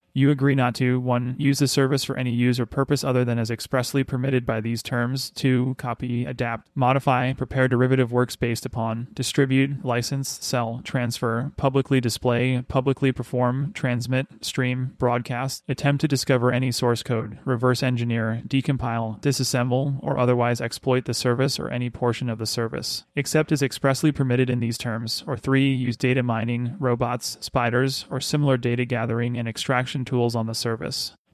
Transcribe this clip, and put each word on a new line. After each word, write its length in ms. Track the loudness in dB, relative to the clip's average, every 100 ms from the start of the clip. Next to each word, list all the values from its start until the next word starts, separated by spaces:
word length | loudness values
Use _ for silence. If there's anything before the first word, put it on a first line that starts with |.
| _ 2
You 140 | 4
agree 240 | 4 4 4
not 200 | 2 2
to, 220 | 2 2
one, 340 | 2 0 -2 0
use 220 | 0 2
the 80 | 2
service 380 | 4 2 2 -2
for 100 | -4
any 160 | -2
use 260 | 2 2 2
or 80 | 0
purpose 380 | 0 0 0
other 220 | 2 2 2
than 120 | 0
as 140 | -2
expressly 500 | -4 -2 -2 0 0
permitted 440 | 0 -2 0 0 0
by 160 | -2
these 200 | -2 -4
terms, 480 | -2 -2 -2 -2 -6
two, 440 | -2 2 2 2 -4
copy, 460 | -6 -6 -4 -4
adapt, 460 | -4 -4 -4 -6 -8
modify, 600 | 0 2 4 2 2 2
prepare 340 | -2 -4 0 2
derivative 460 | 4 4 4 2
works 240 | 2 0 0
based 280 | -2 -2 -4
upon, 440 | -4 -4 -4 -8
distribute, 720 | -6 -2 2 4 4 2 -2
license, 560 | -2 -2 -2 -4 -4 -8
sell, 380 | -4 -2 -2 -6 -4
transfer, 640 | -2 -2 -2 0 0 -4 0
publicly 420 | 0 2 2 2
display, 640 | 2 0 0 2 2 0 0
publicly 420 | 0 0 2 0
perform, 640 | 0 -2 0 0 0 -4
transmit, 540 | -2 -2 -2 0 -2 -2 -8
stream, 560 | -8 -2 0 0 -4 0
broadcast, 680 | 0 0 -2 -4 -6 -6 -6
attempt 320 | -2 2 2
to 80 | 2
discover 420 | 0 2 2 4
any 220 | 2 0
source 320 | 0 2 0
code, 340 | 0 -2 -4 -8
reverse 400 | -4 2 2 2
engineer, 580 | 2 0 0 0 -2 -4 -2
decompile, 720 | -2 0 -2 -2 -2 -4 -2
disassemble, 800 | 0 0 0 0 2 0 0 -2
or 160 | -2 0
otherwise 440 | 2 4 2 0
exploit 420 | -4 -4 0 0
the 100 | 0
service 460 | -2 0 2 0 -2
or 80 | -4
any 220 | -4 -4
portion 400 | -2 -2 0 -2
of 80 | -4
the 80 | -4
service, 580 | -2 -4 -4 -6 -8 -8 -6
except 340 | 0 2 2
as 100 | 2
expressly 520 | 0 0 0 2 2
permitted 360 | 2 2 2 2
in 120 | 0
these 160 | -2 -4
terms, 480 | -4 -4 -4 -6 -6
or 80 | -6
three, 380 | 2 4 4
use 240 | 2 0 0
data 260 | 0 2
mining, 540 | 0 0 -2 -2 -2 -2
robots, 580 | 0 0 0 -4 -6 -10
spiders, 640 | -4 0 2 2 0 -2 -6
or 120 | -6
similar 340 | -2 2 4 2
data 300 | 2 0 0
gathering 520 | -2 -2 -2 -2 -2
and 120 | -4
extraction 540 | -6 0 0 0 -4 -2
tools 300 | 2 2 0
on 100 | -4
the 80 |
service. 600 | -4 -4 -4 -4 -6 -8 -10 _